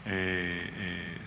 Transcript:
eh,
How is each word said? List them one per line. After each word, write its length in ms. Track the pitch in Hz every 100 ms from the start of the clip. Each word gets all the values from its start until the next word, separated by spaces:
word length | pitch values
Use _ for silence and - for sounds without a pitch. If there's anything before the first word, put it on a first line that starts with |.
| -
eh, 1120 | 95 92 92 87 87 87 - 92 87 87 82